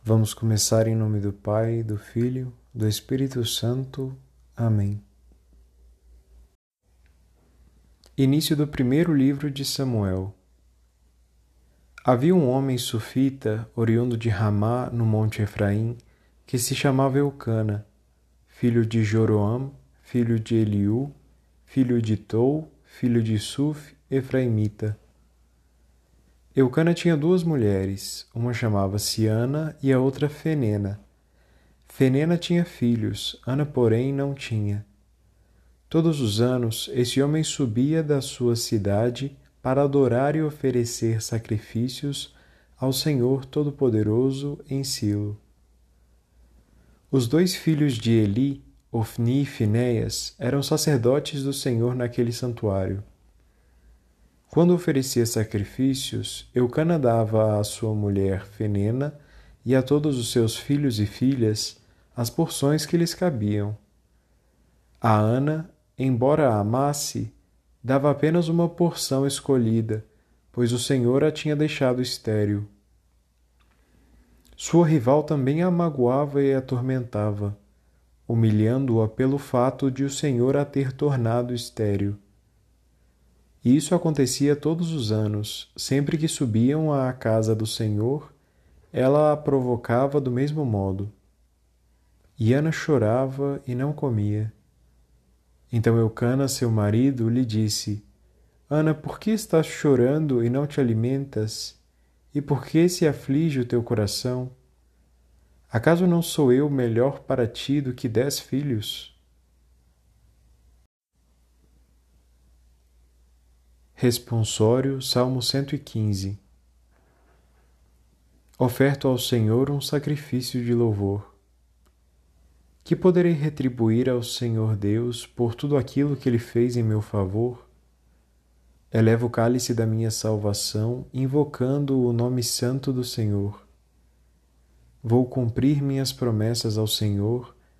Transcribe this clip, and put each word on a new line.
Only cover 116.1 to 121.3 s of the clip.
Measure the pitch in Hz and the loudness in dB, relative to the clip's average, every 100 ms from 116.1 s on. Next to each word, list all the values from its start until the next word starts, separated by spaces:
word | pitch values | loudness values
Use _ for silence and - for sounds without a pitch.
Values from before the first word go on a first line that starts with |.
| 98 95 104 _ _ _ _ _ _ _ _ _ _ _ _ _ _ _ _ _ _ _ _ _ _ | -2 -4 -8 _ _ _ _ _ _ _ _ _ _ _ _ _ _ _ _ _ _ _ _ _ _
Oferto | 127 117 135 143 139 | -2 2 0 2 0
ao | 127 | -2
Senhor | 127 123 107 113 135 | 0 0 2 2 0
um | 143 | -2
sacrifício | 139 147 143 147 - 127 123 127 120 | -2 -4 -2 -6 -4 -6 -4 -6 -2
de | |
louvor. | 117 117 101 98 101 - | 0 2 0 -2 -4 -8